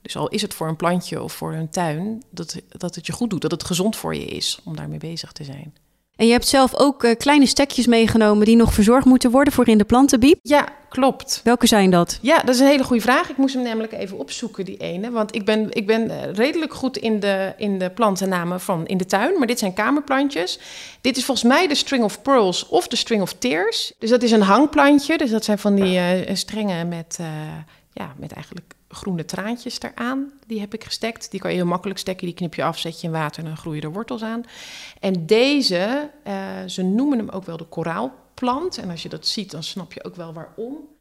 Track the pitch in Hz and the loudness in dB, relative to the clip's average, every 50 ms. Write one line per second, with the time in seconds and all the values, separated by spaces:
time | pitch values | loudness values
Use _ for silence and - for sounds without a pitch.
0 | _ - - - 147 - - 214 214 196 - - 165 160 160 156 175 170 180 180 | _ -12 -8 -6 -6 -4 -4 -4 -4 -6 -6 -6 -6 -6 -4 -2 0 0 0 0
1 | - - 170 - - 156 - - 160 160 160 160 160 160 - 190 175 160 147 156 | -4 -6 -10 -8 -8 -10 -10 -8 -8 -8 -6 -6 -8 -6 -4 -4 -4 -2 -4 -4
2 | 185 214 226 220 - _ - 170 170 156 - - _ _ - - - 175 - - | -6 -8 -8 -10 -12 _ -14 -12 -12 -12 -12 -14 _ _ -12 -10 -10 -10 -10 -10
3 | - - 156 - 240 233 196 143 147 160 175 160 - - 185 160 185 220 220 - | -10 -10 -6 -4 -4 -4 -2 -4 -2 -4 -4 -4 -4 -6 -4 -2 0 -2 -2 -4
4 | - - - - - - - - - - - - _ 175 156 151 151 151 151 151 | -6 -6 -6 -6 -8 -8 -8 -6 -6 -6 -6 -8 _ -12 -12 -10 -10 -10 -10 -10
5 | 156 160 170 160 - - - - 151 139 135 143 156 151 _ _ _ _ _ _ | -10 -12 -12 -12 -14 -16 -16 -16 -16 -16 -16 -16 -18 -18 _ _ _ _ _ _
6 | _ _ _ - 220 233 240 247 240 - - 269 262 247 - - 262 285 269 - | _ _ _ 2 4 6 6 4 2 4 4 6 4 4 4 4 4 4 4 2
7 | - 233 226 233 - 285 294 294 269 220 - - 285 277 - - 226 240 233 226 | 2 2 2 2 4 4 6 6 6 6 6 2 0 2 2 0 2 4 6 6
8 | 226 214 - 226 220 208 208 208 214 214 233 233 226 220 - - 202 208 247 277 | 4 4 4 4 6 6 6 6 6 8 8 8 6 6 4 4 6 6 6 6
9 | 262 262 262 247 - 247 226 262 294 285 - - 240 226 220 214 202 - 226 247 | 8 6 6 6 6 4 4 6 4 4 4 4 4 6 6 4 6 4 6 4
10 | 269 277 - 233 233 277 370 - _ - 294 285 - - - - _ _ - 262 | 6 6 6 6 6 6 6 4 _ 2 2 2 2 0 -10 -20 _ _ -2 0
11 | 262 269 277 269 - - - - - 226 240 240 - 214 226 208 196 190 180 175 | 2 0 0 -2 -8 -8 -8 0 2 2 4 4 4 4 6 6 6 6 6 4
12 | 170 - - - - 247 320 311 - 233 262 240 269 277 294 277 254 - 254 226 | 2 2 -4 -4 0 2 2 4 4 2 4 6 6 6 6 4 2 2 0 0
13 | 196 247 254 302 349 - 285 269 269 262 269 254 247 233 220 220 220 220 220 202 | 2 2 2 2 0 -2 -2 0 0 0 0 -4 -4 -4 -4 -4 -6 -6 -8 -10
14 | 196 190 196 - 269 - - - 247 214 - - 185 180 196 - - 165 170 180 | -10 -10 -8 -12 -10 -10 -10 -10 -10 -10 -8 -10 -10 -10 -10 -8 -8 -6 -6 -6
15 | 208 247 240 226 214 202 - 233 196 208 214 214 220 196 - - 202 196 220 226 | -6 -4 -2 -4 -4 -2 -4 -4 0 0 0 0 0 -2 -4 -4 0 0 0 0
16 | 226 180 165 139 131 139 175 202 233 294 302 339 311 262 - - 262 254 262 - | 0 -2 -4 -6 -8 -6 0 0 0 0 2 -2 -4 -4 -6 -6 -6 -4 -4 -4
17 | - 226 220 208 202 202 196 190 190 190 - - - 202 196 190 185 180 185 - | -2 -2 -2 0 0 0 0 0 -2 -6 -6 -6 -4 -4 -2 -2 -4 -4 -2 0
18 | 226 208 196 185 190 190 185 175 170 175 180 180 - - 190 165 160 - 196 185 | 0 0 0 0 -2 -2 -2 -2 -2 -4 -6 -6 -4 -4 -4 -4 -4 -4 -2 -4
19 | 185 - 208 190 226 311 392 359 254 214 247 240 220 185 185 - 214 240 277 302 | -2 -2 -2 0 0 0 0 0 0 0 -2 -2 -2 -4 -2 -2 0 0 0 -2
20 | 294 - 269 269 285 277 277 311 359 370 - - - - - - - - - _ | 0 -2 0 0 0 -2 -2 -4 -6 -6 -8 -10 -12 -20 -18 -18 -18 -20 -20 _
21 | - 269 262 269 247 - 254 - - 240 262 320 370 320 294 - - - 277 240 | -4 -2 -2 -2 -2 -2 -2 2 4 4 4 4 4 2 0 -2 -2 -2 0 0
22 | 226 202 - - - 277 277 254 208 185 180 - - - - 339 349 - - - | 0 0 -2 -4 0 2 4 4 4 2 0 -2 -4 0 0 0 0 0 -6 -6
23 | - - 233 208 185 - - _ - 247 294 330 381 453 440 - - - _ _ | -2 -2 0 -2 -2 -4 -6 _ -2 -2 0 0 -2 -2 -2 -4 -8 -8 _ _
24 | - 220 247 240 247 226 226 220 196 190 202 233 302 294 - 294 277 285 294 285 | 2 2 2 4 4 4 6 6 6 6 6 4 4 4 4 4 6 6 6 4
25 | 285 - 320 320 320 233 220 220 - - 208 196 - 208 202 196 196 185 185 180 | 4 0 0 0 0 0 0 -2 0 -2 -2 0 2 2 2 2 2 2 2 2
26 | 180 175 185 185 - - 190 180 - - - 220 214 202 180 165 170 175 175 165 | 2 2 0 0 -2 -4 -4 -6 -6 -6 -6 -4 -4 -4 -4 -4 -4 -6 -6 -8
27 | 160 _ - - 170 160 156 151 156 156 156 156 156 _ _ _ _ _ _ - | -10 _ -10 -10 -10 -8 -8 -10 -10 -10 -12 -14 -16 _ _ _ _ _ _ -14
28 | - - 139 - - 151 - - 147 - - 175 _ _ - _ _ _ - - | -14 -14 -14 -16 -16 -16 -14 -16 -16 -16 -18 -20 _ _ -20 _ _ _ -20 -12
29 | - 202 180 165 151 - - - 190 220 233 240 - 247 - - - 233 - - | -8 -6 -6 -6 -6 -8 -10 -8 -8 -8 -8 -8 -10 -12 -12 -10 -12 -12 -10 -8
30 | 240 240 269 269 277 285 277 _ _ - 226 214 202 208 226 220 - - - - | -6 -6 -4 -6 -8 -8 _ _ _ -10 -8 -8 -8 -8 -10 -12 -10 -10 -8 -6
31 | - 220 226 - - - - 190 - 175 170 180 175 175 175 180 - 202 190 - | -6 -8 -8 -10 -14 -12 -12 -8 -6 -4 -2 0 0 0 -2 -2 -4 -8 -10 -8
32 | - 196 185 185 - 175 165 - 180 160 - - 135 156 165 - - 165 165 - | -8 -8 -8 -8 -8 -10 -8 -6 -8 -8 -6 -4 -4 -4 -4 -6 -10 -10 -10 -10
33 | - 165 160 160 156 147 - - 165 160 156 151 - 165 156 151 151 156 160 208 | -8 -6 -6 -4 -6 -6 -8 -10 -12 -12 -12 -10 -10 -8 -8 -8 -8 -8 -10 -10
34 | 226 - 254 220 220 220 226 233 240 - - - - - - - - - - _ | -10 -10 -10 -8 -8 -8 -8 -10 -10 -12 -18 -20 -20 -18 -18 -18 -20 -20 -14 _
35 | - 196 190 175 160 160 214 226 254 277 294 285 233 190 180 175 185 220 254 285 | -2 -2 -2 -2 2 2 4 4 4 4 2 2 0 0 0 -2 -2 -2 -2 -4
36 | 294 294 - _ _ 208 196 196 190 190 190 190 190 185 185 - 185 185 196 226 | -6 -8 -14 _ _ -10 -10 -10 -10 -10 -10 -12 -12 -10 -6 -4 -2 0 0 0
37 | 277 294 277 226 208 - - 190 185 - 165 165 165 _ - 170 160 170 165 196 | 2 0 0 -2 -2 -6 -10 -12 -12 -12 -14 -14 -14 _ -10 -8 -6 -6 -4 -6
38 | 233 262 269 _ _ _ _ - 254 247 247 285 349 370 - - - 185 170 160 | -6 -8 -10 _ _ _ _ -4 -2 -2 -2 -2 -4 -8 -8 -8 -10 -10 -10 -10
39 | - 160 156 156 - - - 220 190 - - 156 160 - - 196 170 - - - | -12 -14 -14 -8 -8 -6 -6 -6 -8 -10 -12 -12 -12 -10 -12 -12 -14 -14 -16 -16
40 | - - - 175 165 165 156 165 160 - _ - 226 247 285 320 285 - _ _ | -16 -14 -14 -14 -16 -14 -14 -16 -18 -16 _ -12 -12 -12 -12 -16 -18 -20 _ _